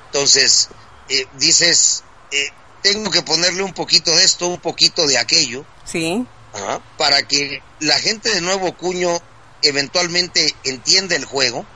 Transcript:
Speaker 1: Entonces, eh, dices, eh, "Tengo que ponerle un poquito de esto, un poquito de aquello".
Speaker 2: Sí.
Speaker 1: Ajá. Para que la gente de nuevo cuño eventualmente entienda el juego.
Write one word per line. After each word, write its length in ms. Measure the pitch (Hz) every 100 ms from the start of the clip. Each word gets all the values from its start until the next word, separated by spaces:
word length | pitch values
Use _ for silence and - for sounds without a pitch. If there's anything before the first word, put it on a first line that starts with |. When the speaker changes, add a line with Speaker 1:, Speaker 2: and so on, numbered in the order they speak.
| -
Speaker 1:
Entonces, 600 | 143 139 139 127 - - - - - -
eh, 180 | 135 131 139
dices, 680 | 151 165 170 156 - - - - -
eh, 200 | 143 143 - - -
"Tengo 280 | 196 202 214
que 120 | 160
ponerle 400 | 151 160 180 180
un 100 | 196
poquito 420 | 175 151 170 170
de 100 | 160
esto, 220 | 185 - 175
un 120 | 175
poquito 460 | 170 - - - 151
de 100 | 127
aquello". 480 | 117 165 139 123 156 - -
Speaker 2:
Sí. 360 | 175 160 196 247 - -
Speaker 1:
Ajá. 280 | 101 98 143 - -
Para 240 | 147 139 139
que 360 | 143 143 143 - -
la 180 | 151 143
gente 300 | - 220 233
de 140 | 196
nuevo 340 | 175 196 180 -
cuño 460 | 175 180 180 170 - - - -
eventualmente 920 | 147 143 139 180 175 175 175 175 151 -
entienda 520 | 135 131 113 185 190 165
el 80 |
juego. 400 | 127 139 127 123 214